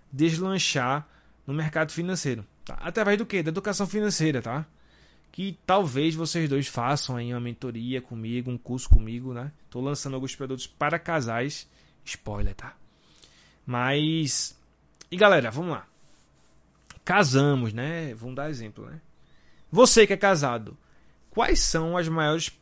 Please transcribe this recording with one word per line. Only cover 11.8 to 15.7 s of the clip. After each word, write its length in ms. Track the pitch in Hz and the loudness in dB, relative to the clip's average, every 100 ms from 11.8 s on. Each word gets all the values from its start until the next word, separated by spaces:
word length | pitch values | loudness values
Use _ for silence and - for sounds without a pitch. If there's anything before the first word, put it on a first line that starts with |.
| _ _ | _ _
Spoiler, 500 | - - - 101 104 | -16 -12 -10 -2 -2
tá? 220 | - - - - _ _ - - - - _ - | -2 -12 -18 -20 _ _ -20 -20 -20 -20 _ -6
Mas, 920 | 120 127 143 156 160 143 - - - _ _ _ _ - | -2 0 0 0 0 0 -2 -4 -8 _ _ _ _ -12
e 80 | 180 | 4
galera, 320 | 208 170 117 | 6 6 2
vamos 220 | 120 175 | -4 -6